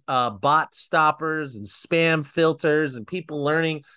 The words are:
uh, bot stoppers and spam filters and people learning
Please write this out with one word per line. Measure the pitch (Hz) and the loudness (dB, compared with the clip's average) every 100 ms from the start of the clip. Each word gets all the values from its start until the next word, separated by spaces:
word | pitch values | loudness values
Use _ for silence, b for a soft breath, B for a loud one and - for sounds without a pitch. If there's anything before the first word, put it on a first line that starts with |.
| - | -4
uh, | 131 120 | 0 0
bot | 101 143 151 - | 0 2 2 0
stoppers | - - 165 151 151 160 156 143 113 | -6 -2 2 2 2 -2 -4 -6 -10
and | 101 | -10
spam | - - 165 165 160 143 | -10 -2 2 2 2 -2
filters | - 160 156 160 151 151 123 | 2 2 2 2 2 0 -4
and | 104 | -8
people | 185 165 151 | -8 -6 -4
learning | 143 160 160 151 - | 0 2 0 -4 -10